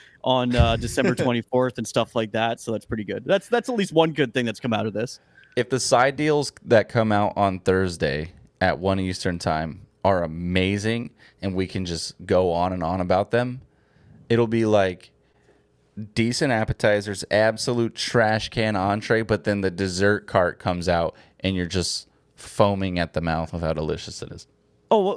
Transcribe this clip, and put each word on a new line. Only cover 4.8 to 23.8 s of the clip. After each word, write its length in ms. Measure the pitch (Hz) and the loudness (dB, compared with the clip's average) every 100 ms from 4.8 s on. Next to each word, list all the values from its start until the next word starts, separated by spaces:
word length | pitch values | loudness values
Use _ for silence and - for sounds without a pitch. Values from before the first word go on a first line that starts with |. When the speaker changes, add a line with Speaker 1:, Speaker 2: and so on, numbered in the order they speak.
| 110 | -2
Speaker 1:
of 60 | |
this. 260 | 104 120 - _ _ _ - | -4 -6 -8 _ _ _ -4
Speaker 2:
If 140 | 120 | -2
the 100 | 131 | -2
side 380 | - 123 135 135 | 2 4 4 2
deals 340 | 151 147 139 - - | 0 0 -2 -8 4
that 240 | 113 101 | 4 4
come 240 | 123 110 | 0 2
out 180 | 104 104 - | 2 2 2
on 220 | 101 92 | 0 0
Thursday 720 | - 92 95 82 76 71 85 - - _ | 2 2 2 0 -2 -2 -6 -12 -20 _
at 180 | 92 71 | 0 0
one 220 | 95 95 | 0 0
Eastern 400 | 92 92 - 85 | -2 -4 -4 -4
time 480 | 95 78 80 92 - _ | -2 -2 -4 -8 -18 _
are 180 | 95 95 | 0 2
amazing 880 | 82 80 87 92 92 101 107 117 120 - - _ | 0 -4 -2 0 2 0 -2 -4 -6 -16 -20 _
and 140 | 98 92 | -6 -2
we 100 | 92 | -4
can 200 | 95 90 | -4 -6
just 280 | 82 - - 90 | -6 -8 -12 0
go 260 | 92 92 | 2 4
on 220 | 85 90 | 2 0
and 100 | 92 | -2
on 160 | 82 92 | -4 -2
about 320 | 90 92 104 | 0 0 2
them, 300 | 117 123 127 - _ _ _ _ - - | -2 -2 -8 -16 _ _ _ _ -20 -2
it'll 180 | 117 117 | 2 2
be 180 | 113 110 | 2 4
like 460 | 104 95 90 - _ _ _ _ _ _ _ _ - 107 | 4 2 -2 -14 _ _ _ _ _ _ _ _ -16 -8
decent 380 | - 113 123 147 | -2 0 0 0
appetizers, 720 | 113 110 - 113 104 101 95 - | 0 -2 0 2 2 0 -8 -2
absolute 640 | 104 110 110 - 120 117 - | 2 2 0 -2 -2 -2 -4
trash 540 | - 120 110 110 - | -2 2 2 0 -4
can 260 | - 110 104 | -2 -2 0
entree, 460 | 98 104 - 113 | 0 -2 0 0
but 240 | 113 107 - | 2 -2 0
then 160 | 101 | -2
the 100 | 95 | -2
dessert 560 | 87 98 90 101 104 - | -2 -4 2 2 2 0
cart 320 | 107 87 - | 2 2 -2
comes 300 | 95 87 87 | -4 -2 0
out 260 | 85 82 - - _ | 0 0 -6 -20 _
and 160 | 95 95 | -2 -2
you're 100 | 87 | -2
just 440 | 92 85 - - _ _ _ | -2 -2 -6 -10 _ _ _
foaming 640 | - - 104 98 95 90 | -14 2 2 2 -2 -2
at 140 | 82 | -4
the 80 | 87 | -4
mouth 320 | 82 80 82 | -2 -2 -4
with 80 | 85 | -6
how 100 | 80 | -4
delicious 500 | 78 | -4